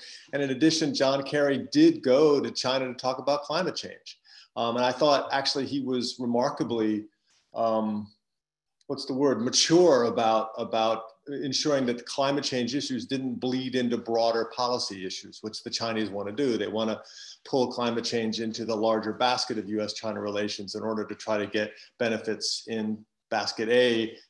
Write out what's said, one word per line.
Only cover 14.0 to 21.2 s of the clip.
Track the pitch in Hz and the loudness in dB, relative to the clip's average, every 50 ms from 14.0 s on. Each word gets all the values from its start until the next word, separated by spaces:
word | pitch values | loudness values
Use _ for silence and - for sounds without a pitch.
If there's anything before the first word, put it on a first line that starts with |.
| - 117 113 113 117 117 113 113 110 - - | -2 0 0 2 2 4 2 2 -2 -2 -2
policy | - 123 120 123 117 - - 98 95 92 | -2 -2 0 0 -2 -4 -6 -8 -8 -8
issues, | 92 - - - - - - | -8 -8 -10 -14 -16 -16 -12
which | - 107 - - - | -12 -10 -10 -10 -10
the | - | -8
Chinese | - - 117 117 110 110 107 95 | -6 -4 -4 -2 -2 -2 -2 -4
wanna | 98 101 101 104 | -4 -6 -6 -6
do. | 104 123 143 131 113 | -4 -2 0 0 0
They | 104 104 95 | 0 -2 -2
wanna | 98 110 110 110 107 - - - - - - - - _ - | -2 -2 -2 -2 -2 -6 -8 -16 -20 -18 -18 -18 -20 _ -10
pull | - - 135 123 120 | -2 0 0 0 0
climate | 120 123 120 117 117 117 120 | -2 -2 -2 -2 -2 -2 -4
change | - 127 117 113 110 110 110 | -2 -2 -2 -2 -2 -2 -4
into | 117 110 110 117 113 | -4 -6 -6 -6 -4
the | 107 113 | -2 -2
larger | 104 110 113 113 110 98 110 | 2 2 2 2 2 0 -2
basket | 101 - 123 123 123 120 - - 120 | -2 2 2 2 2 0 -2 -4 -4
of | 107 95 | -6 -6
U | 98 107 107 | -4 -4 -4
S | 107 107 | -4 -4
China | - - - 110 104 101 | -6 -6 -6 -6 -6 -4
relations | 101 104 101 104 104 101 - - 101 95 - | -4 -4 -4 -2 -4 -4 -6 -8 -10 -10 -8
in | 107 104 | -6 -4
order | 110 110 107 101 | -4 -4 -4 -4
to | - 104 | -6 -8
try | - | -10